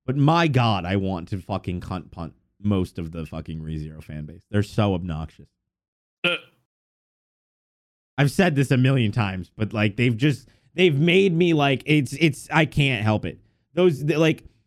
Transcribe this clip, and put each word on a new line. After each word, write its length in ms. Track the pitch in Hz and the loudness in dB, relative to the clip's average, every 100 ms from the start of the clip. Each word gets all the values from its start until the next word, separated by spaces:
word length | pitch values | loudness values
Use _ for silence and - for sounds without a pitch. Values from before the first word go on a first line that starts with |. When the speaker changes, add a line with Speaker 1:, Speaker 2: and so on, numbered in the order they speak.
Speaker 1:
But 120 | - 139 | -6 2
my 300 | 143 170 165 | 4 4 4
God, 360 | 127 117 98 | 2 2 0
I 120 | 87 98 | 0 -2
want 320 | 95 90 82 | 0 -4 -6
to 100 | 95 | -10
fucking 420 | - 95 - 87 | -6 -8 -6 -8
cunt 300 | - 92 - | -8 -10 -10
punt 240 | 90 80 _ _ _ | -14 -14 _ _ _
most 380 | 101 98 90 - | -2 0 -2 -6
of 140 | 82 | -10
the 120 | 82 | -10
fucking 360 | 78 80 80 80 | -10 -10 -10 -12
ReZero 400 | 78 78 76 78 | -8 -8 -10 -14
fan 220 | - 76 76 | -14 -14 -14
base. 160 | 87 - | -16 -4
They're 120 | 104 | -2
so 320 | 98 - 101 | -2 -4 -2
obnoxious. 540 | 90 90 78 78 _ 73 _ _ _ _ _ _ _ | -2 -4 -8 -10 _ -20 _ _ _ _ _ _ _
Speaker 2:
Uh. 140 | 175 165 - _ _ _ _ _ _ _ _ _ _ _ _ _ _ _ _ - | -4 -4 -10 _ _ _ _ _ _ _ _ _ _ _ _ _ _ _ _ 0
Speaker 1:
I've 120 | 143 | 0
said 240 | - 180 143 | 4 2 2
this 140 | 131 | 2
a 60 | 127 | 4
million 340 | 131 135 107 | 4 2 0
times, 380 | 117 101 92 85 - | 0 -4 -4 -12 -6
but, 160 | 104 | -4
like, 220 | 107 107 107 | 0 0 2
they've 200 | 120 110 | 0 2
just, 320 | 147 123 - _ _ | 0 -2 -10 _ _
they've 240 | 170 185 139 | 2 2 4
made 360 | 170 185 196 | 4 4 4
me, 180 | 165 175 | 2 2
like, 300 | 156 139 135 | 2 2 0
it's, 300 | 143 151 123 | 0 0 0
it's, 340 | 147 160 - - | 0 -2 -2 -2
I 140 | 156 | 0
can't 380 | 151 - 139 110 | 0 2 0 0
help 220 | 107 107 90 | 0 0 -2
it. 140 | - _ _ _ | -10 _ _ _
Those, 280 | 165 185 131 | 2 2 2
th-, 160 | 147 147 | -2 2
like, 260 | 160 - - _ | 2 0 -8 _